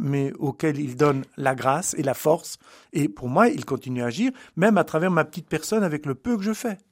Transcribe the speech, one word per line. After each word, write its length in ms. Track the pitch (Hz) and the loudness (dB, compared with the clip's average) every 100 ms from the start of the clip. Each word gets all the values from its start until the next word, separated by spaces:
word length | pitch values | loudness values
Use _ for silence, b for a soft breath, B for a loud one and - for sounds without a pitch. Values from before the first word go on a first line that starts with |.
mais 320 | 139 139 139 | -2 0 -2
auxquelles 440 | - 147 - 160 143 | -2 -4 -2 -2 -2
il 180 | 143 123 | -4 2
donne 280 | 147 135 131 - | 2 2 -4 -4
la 160 | 135 | -2
grâce 400 | 131 123 147 185 | 0 0 0 -2
et 80 | - | -2
la 100 | 135 | -2
force. 460 | - 151 165 - - b b b | 0 2 2 0 -18 b b b
Et 160 | - 147 | -2 -2
pour 220 | - 123 | -4 -2
moi, 180 | 147 233 | 4 4
il 160 | 147 | 2
continue 380 | 123 127 127 123 | -4 -6 -4 -2
à 40 | 120 | -2
agir, 220 | 123 254 262 B | 0 -2 -4 B
même 220 | - 202 196 | 2 4 4
à 80 | |
travers 260 | - 160 185 | 2 0 2
ma 140 | 170 | 2
petite 240 | 151 - - | 0 -4 -6
personne, 340 | 156 - 220 | -4 -2 0
avec 220 | 190 151 | 0 -2
le 100 | 147 | -4
peu 220 | 131 240 233 | -6 -2 -2
que 60 | |
je 100 | 196 | -2
fais. 240 | 214 240 190 _ | -4 -4 -8 _